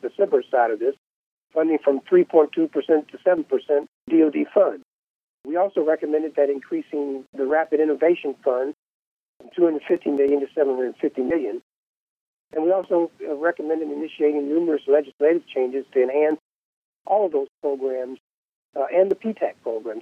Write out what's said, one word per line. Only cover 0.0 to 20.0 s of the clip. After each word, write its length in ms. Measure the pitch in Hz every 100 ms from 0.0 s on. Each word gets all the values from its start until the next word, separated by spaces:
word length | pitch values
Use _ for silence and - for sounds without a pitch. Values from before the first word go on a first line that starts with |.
the 60 | 123 -
sibr 240 | 196 139 -
side 200 | 131 117
of 80 | 107
this, 160 | 120 - _ _ _ _ _
funding 240 | 160 160 151
from 180 | - 135 -
three 160 | 185
point 280 | 175 165 147
two 160 | - 160
percent 400 | 147 - 156 147
to 100 | -
seven 200 | 185 175
percent 440 | 147 131 - 147 - _ -
D 140 | 165
O 80 | 156
D 160 | 151 147
fund. 300 | - 175 92 - _ _ _ _ _ 135
We 100 | 165
also 260 | 196 170
recommended 520 | 156 156 156 151 156 147
that 140 | 143
increasing 760 | 139 - 165 - 147 143 135 - 139
the 100 | 135
Rapid 340 | 156 - 151
Innovation 540 | 156 139 165 175 143 131
Fund 300 | - 123 139 - _ _ _ _ _ _
from 100 | -
two 100 | -
hundred 180 | 170 147 -
fifty 240 | 175 -
million 300 | 143 139 143
to 60 | 135
seven 200 | - 139
hundred 220 | 127 127 -
fifty 220 | 156 -
million. 400 | 127 165 120 - - _ _ _ _ _ _ _ _
And 120 | 156
we 80 | 160
also, 380 | 190 185 175 165 -
uh, 140 | 180 143
recommended 540 | 165 170 151 160 156
initiating 580 | 147 156 - 151 147 143
numerous 340 | 160 170 147 -
legislative 580 | 143 143 - 147 170 -
changes 380 | 135 127 135 131
to 100 | 135
enhance 360 | 127 139 151 156 _ _ _ _ _ _ -
all 200 | 196 196
of 60 |
those 140 | 147 135 _
programs, 560 | 147 139 131 127 127 127 _ _ _ _ _ 143
uh, 80 | 135
and 180 | 175 190
the 40 |
P 180 | 185 226
tac 300 | 214 143 -
program. 380 | - 113 113 110